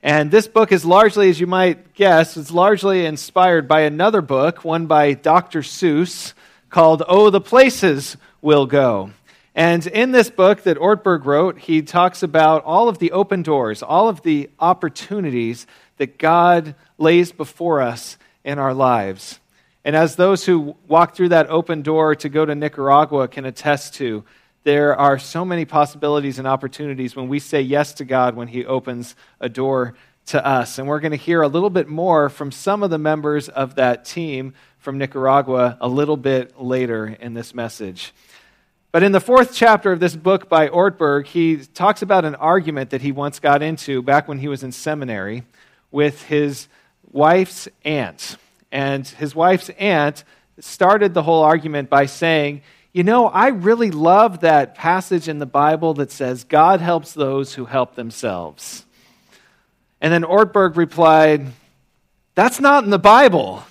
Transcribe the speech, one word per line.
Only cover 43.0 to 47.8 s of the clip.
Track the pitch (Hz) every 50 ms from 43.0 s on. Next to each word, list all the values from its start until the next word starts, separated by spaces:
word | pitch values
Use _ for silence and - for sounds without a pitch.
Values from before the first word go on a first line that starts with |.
he | 131 143
once | 135 143 139 143 139 -
got | - 147 143 143
into | 151 160 160 147 - - 139 127
back | 123 139 139 151 151 -
when | 143
he | 135 135
was | 147 139 131 135
in | 127
seminary | 123 - - 156 151 151 139 123 110 98 95 101 110 123 120 _ _ _ _ _ _ _ _ _
with | - 143 147 147 143 - -
his | - 151 147 147 147 139 - - _ _ _ _ _ _ _ _ _
wife's | - 135 147 156 170 185 185 - - - - - _ _